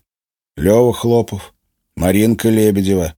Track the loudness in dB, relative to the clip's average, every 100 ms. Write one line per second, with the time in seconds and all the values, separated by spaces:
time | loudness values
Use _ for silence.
0 | _ _ _ _ _ -4 0 2 2 0
1 | 0 0 -2 -8 -14 _ _ _ _ -4
2 | 0 2 0 0 0 2 2 0 0 -2
3 | -4